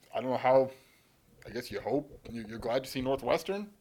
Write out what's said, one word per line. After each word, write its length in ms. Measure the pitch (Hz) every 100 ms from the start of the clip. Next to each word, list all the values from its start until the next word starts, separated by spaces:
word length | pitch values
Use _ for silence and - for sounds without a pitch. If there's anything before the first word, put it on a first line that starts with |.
| _
I 60 | -
don't 100 | 123
know 60 | 123
how, 340 | 127 131 131 - _ _ _ _ _ _ -
I 40 |
guess 200 | 107 123
you 100 | 98
hope, 300 | 101 135 147 - -
you, 140 | 117 107
you're 100 | 113
glad 260 | 113 123
to 60 | 131
see 100 | 139
Northwestern 680 | 127 135 117 - - 196 208 -